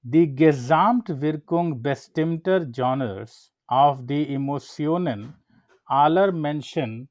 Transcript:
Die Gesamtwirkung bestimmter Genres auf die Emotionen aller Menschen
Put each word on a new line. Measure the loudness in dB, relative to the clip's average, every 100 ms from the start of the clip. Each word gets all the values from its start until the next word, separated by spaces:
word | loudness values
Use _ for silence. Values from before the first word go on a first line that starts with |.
Die | 2 2 2 4
Gesamtwirkung | 4 4 0 2 4 2 -2 -4 -4 -4 _ -2 -2 -2
bestimmter | -4 -4 -6 -2 -2 -2 0 0 0
Genres | -2 -2 -2 -4 -8 -12 -18 _ _ -2
auf | 4 4 2
die | -4 -4 -2
Emotionen | -4 -4 -6 -8 -6 -2 0 -2 -4 -10 -20 _ _ _ _ _
aller | 2 4 4 2
Menschen | 0 -4 -6 -6 -6 -6 -8 -16